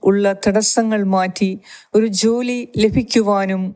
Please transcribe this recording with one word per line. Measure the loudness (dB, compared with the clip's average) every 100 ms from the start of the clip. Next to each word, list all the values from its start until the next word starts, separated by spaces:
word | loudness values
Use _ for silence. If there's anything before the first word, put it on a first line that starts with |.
ഉള്ള | 2 2 2 0
തടസ്സങ്ങൾ | 0 2 2 0 0 0 0
മാറ്റി | 0 -2 -2 -2 -4 -12 -20 -2
ഒരു | 0 0 0
ജോലി | 0 0 -2 -6 -6 0
ലഭിക്കുവാനും | 0 2 0 0 2 0 0 -4 -6